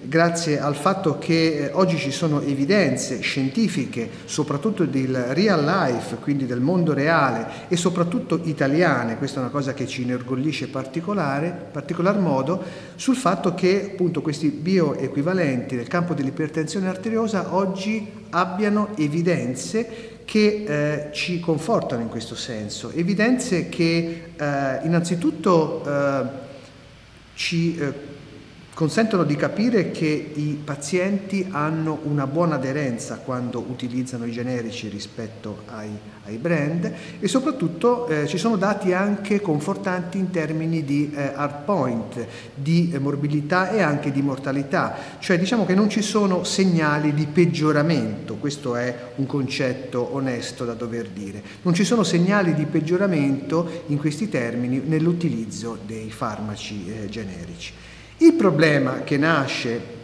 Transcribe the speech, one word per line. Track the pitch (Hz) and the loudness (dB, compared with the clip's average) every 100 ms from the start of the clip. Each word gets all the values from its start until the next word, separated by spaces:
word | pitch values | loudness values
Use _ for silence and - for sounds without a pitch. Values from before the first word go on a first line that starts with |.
grazie | 123 160 170 170 156 143 | 0 4 4 2 0 0
al | 143 143 | 0 0
fatto | 185 190 160 143 | 0 2 0 0
che, | - 165 165 147 143 | 2 2 4 2 -2
eh, | |
oggi | 170 185 165 | 2 2 2
ci | 139 | -2
sono | - 165 147 | -2 0 0
evidenze | 143 135 139 202 160 127 - 123 | 0 0 2 4 4 2 -2 -4
scientifiche, | - - 135 220 214 156 113 - 110 - - | -2 0 0 2 0 0 -4 -4 -6 -8 -8
soprattutto | - 147 143 220 208 160 | -4 -2 0 0 0 0
del | 135 127 131 123 | 2 0 0 0
real | 139 214 175 147 | 2 4 4 4
life, | 190 151 117 - 117 | 2 2 0 -4 -6
quindi | - 143 127 | -2 0 0
del | 123 | 0
mondo | 131 180 160 | 2 4 4
reale, | 139 147 165 139 226 - - - | 2 4 4 4 0 -4 -10 -2
e | 170 | 0
soprattutto | 190 175 170 - - 160 | 2 2 0 0 0 -2
italiane, | 165 147 135 147 175 131 120 113 | -2 0 2 4 4 4 0 -2
questa | 139 143 | -4 -4
è | |
una | 123 | -4
cosa | 143 139 | -2 -4
che | 127 123 | -4 -6
ci | - | -4
inorgoglisce | 123 123 127 131 151 139 127 | -2 -2 -2 -2 -2 -2 -4
particolare, | 135 131 170 170 202 147 139 170 175 - | -6 -4 -6 -2 0 0 0 -2 -4 -10
particolar | 147 - 170 170 208 | -10 -6 0 2 4
modo, | 170 135 131 185 - - - | 4 2 2 -2 -4 -10 -14
sul | - - 254 | -4 0 2
fatto | 175 180 185 170 | 2 2 0 2
che | 180 196 190 | 4 2 0
appunto | - 180 147 | 0 0 0
questi | 160 143 156 | -2 0 0
bioequivalenti | - 160 190 156 127 135 143 147 185 156 127 - 123 | 0 2 4 4 2 -2 0 0 2 2 0 -2 -4
nel | 117 | -2
campo | 180 170 | 0 0
dell'ipertensione | 147 135 135 151 160 160 202 185 | 0 -2 -2 -2 -2 -2 -2 -2
arteriosa | 185 220 220 226 202 165 180 | -2 -2 0 0 0 0 0
oggi | 196 - 202 220 - - - | 0 -2 -2 -2 -4 -14 -4
abbiano | 170 185 185 208 208 208 - | -2 0 0 2 2 0 0
evidenze | 151 156 170 156 120 127 - 220 233 - - - - | 0 2 2 2 0 -4 -2 -2 -4 -8 -14 -16 -2
che, | 214 208 208 208 | 4 4 4 0
eh, | 147 147 151 - | 0 2 0 -4
ci | - - 175 | -6 -2 -2
confortano | 170 156 - 208 - 123 | 0 0 2 0 0 -4
in | 113 | -4
questo | 113 110 113 | -6 -8 -10
senso, | - 110 104 - 117 | -8 -6 -6 -8 -6
evidenze | 147 175 202 190 156 - 180 - | -2 0 2 4 2 2 0 -2
che, | - 165 165 170 - - - | 0 2 2 0 -6 -12 -4
eh, | 147 143 139 131 | -2 0 0 -2
innanzitutto, | 160 170 170 175 302 320 214 170 151 165 143 | 2 2 2 0 0 0 4 4 4 -2 -2
eh, | 143 143 139 123 - - - - - - - - - - - | 0 2 0 -2 -6 -14 -16 -20 -20 -20 -20 -20 -20 -20 -8
ci, | - 170 170 - | -2 0 0 0
eh, | 143 - - - - - - - - - | -4 -4 -12 -16 -18 -20 -20 -20 -18 -2
consentono | 156 208 220 196 | 0 2 2 2
di | 151 147 | 2 2
capire | 143 - 233 233 170 | 0 2 4 4 2
che | - 156 151 - 147 | 0 0 0 -4 -4
i | 151 147 | -4 -4
pazienti | - 139 - 185 190 202 - 196 185 | -6 -8 -2 0 2 0 -2 -4 -2
hanno | 143 151 160 156 151 | -2 0 0 -2 -2
una | 151 147 135 | -2 0 0
buona | 151 170 147 | 2 2 2
aderenza | 131 139 139 113 - 110 | -2 -2 -2 -4 -6 -10
quando | - 127 123 117 120 | -6 -4 -4 -6 -6
utilizzano | 127 123 127 127 123 117 | -6 -4 -4 -4 -6 -6
i | |
generici | 117 123 123 113 107 110 | -4 -4 -4 -4 -8 -8
rispetto | 101 - - 110 107 107 98 - | -8 -10 -10 -10 -10 -12 -12 -12
ai, | 117 107 104 - - 101 | -12 -10 -10 -14 -18 -12
ai | 113 | -6
brand | 160 165 147 170 214 - - - | 0 0 2 0 -2 -6 -12 -4
e | 202 | 0
soprattutto, | - 311 - 165 170 240 240 240 | 2 0 0 -2 2 2 2 0
eh, | 156 147 | 0 0
ci | 180 | 0
sono | 226 220 | 0 2
dati | 190 202 190 | 2 0 0
anche | 180 202 202 - 202 | 2 2 -2 0 0
confortanti | 170 151 147 196 190 180 175 196 | 2 0 0 -2 -2 -2 -4 -2
in | 180 | -2
termini | 175 156 160 160 165 | -2 -2 -2 0 -2
di, | 139 143 147 143 | 0 0 0 -2
eh, | 139 | -4
hard | 143 143 139 | -2 -4 -4
point, | - 196 127 117 104 123 113 - - | -2 2 2 0 -4 -8 -8 -10 -16
di, | - 139 170 170 | -6 2 4 4
eh, | 139 | 0
morbilità | 139 139 147 147 147 180 185 | -2 0 0 0 2 0 2
e | 214 | 2
anche | 160 143 147 | 2 2 0
di | 135 | 0
mortalità, | 139 131 151 139 143 185 117 - - - | 0 -2 -2 -2 0 0 0 -4 -12 -12
cioè | - 175 | 0 2
diciamo | 190 240 175 | 4 2 4
che | |
non | 185 208 | 4 4
ci | 220 | 2
sono | 208 214 202 180 | 2 2 4 2
segnali | - - 190 165 151 147 151 | 0 4 4 6 4 4 2
di | 147 147 | 2 2
peggioramento, | - 175 139 151 147 156 156 110 101 - 107 | 6 4 6 4 4 4 2 2 -4 -8 -4
questo | 143 139 127 120 | -4 -4 -2 -2
è | 123 120 - - | -2 -4 -10 -4
un | 131 | -2
concetto | 143 127 - 135 123 - 123 120 135 | 0 -2 0 0 -2 -4 -2 -2 -2
onesto | 135 120 - - 123 | -2 -2 -6 -6 -6
da | |
dover | 113 120 117 107 | -4 -6 -6 -6
dire, | 92 98 101 - - | -8 -10 -10 -14 -4
non | 180 | 0
ci | 170 190 | 2 4
sono | 240 | 4
segnali | 175 170 175 208 175 | 4 4 4 4 4
di | 147 151 | 2 0
peggioramento | 165 156 180 196 160 139 135 - 160 170 - - | -2 0 2 2 2 2 0 0 -2 -2 -6 -4
in | 143 | -2
questi | 151 147 - | 0 -2 -2
termini | 135 117 120 123 131 143 | -2 -2 -2 -2 -2 0
nell'utilizzo | 156 165 170 170 113 110 101 113 107 104 | 2 2 2 0 -2 -6 -6 -8 -8 -10
dei | 110 110 | -10 -10
farmaci, | 107 117 104 107 101 - 104 90 | -6 -6 -4 -6 -8 -8 -8 -8
eh, | 110 101 | -8 -8
generici. | 110 101 87 85 85 - - - - - - | -6 -8 -10 -12 -12 -14 -14 -18 -20 -20 8
Il | 330 | 8
problema | - 196 151 156 147 131 127 | 8 4 6 6 6 2 -2
che | - 143 | 0 2
nasce | 156 160 131 - 123 117 - - | 4 4 2 -2 -2 -4 -6 -14